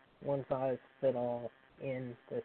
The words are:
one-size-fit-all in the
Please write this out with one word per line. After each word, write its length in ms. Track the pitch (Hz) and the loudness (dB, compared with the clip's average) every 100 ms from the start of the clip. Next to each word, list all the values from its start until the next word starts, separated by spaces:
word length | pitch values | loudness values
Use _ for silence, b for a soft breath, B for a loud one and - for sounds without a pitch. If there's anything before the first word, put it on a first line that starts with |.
| - - | -20 -6
one-size-fit-all 1300 | 139 139 - 131 131 123 - - 135 123 123 120 117 - - - | -2 0 0 0 2 0 -6 2 2 4 0 -2 -6 -12 -20 -8
in 320 | 139 127 123 120 - | -6 -4 -6 -10 -6
the 120 | 120 | -6